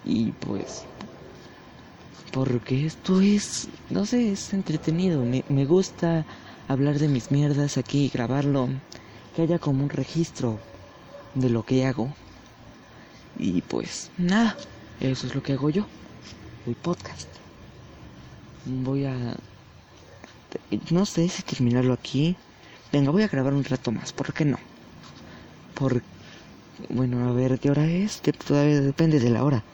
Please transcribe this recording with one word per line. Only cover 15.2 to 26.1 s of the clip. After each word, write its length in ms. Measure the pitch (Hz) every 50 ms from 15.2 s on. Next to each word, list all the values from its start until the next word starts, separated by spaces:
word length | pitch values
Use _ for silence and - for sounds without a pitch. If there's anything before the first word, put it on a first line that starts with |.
| -
es 80 | 123 127
lo 80 | 139
que 100 | - -
hago 180 | 139 123 139 151
yo. 160 | 151 196 214 - - - - - - - - - - - - - - - -
El 80 | 120 120
podcast. 540 | - - 170 175 - - - - - - - - - - - - - - - - - - - - - - - - - - - - - - - - - -
Voy 400 | 131 131 127 131 131 135 139 139
a... 320 | 135 131 123 123 120 - - - - - - - - - - - - - - - - - - - - - - - - - - - - 101 104 - -
No 160 | 165 175 202
sé 220 | - - 170 165 180
si 140 | - -
terminarlo 500 | - - - - 127 120 120 127 127 127
aquí. 440 | 127 - - - - 131 151 165 185 - - - - - - - - - - -
Venga, 180 | - 143 139 135
voy 120 | 151 202
a 60 | 214 196
grabar 240 | - 135 127 139
un 120 | 139 143 131
rato 280 | - 131 131 - 123
más, 200 | 110 - - -
¿por 200 | - - 139 -
qué 120 | - - 151
no? 140 | 147 127 - - - - - - - - - - - - - - - - - - - - - - - -
Por... 280 | - 139 131 123 120 - -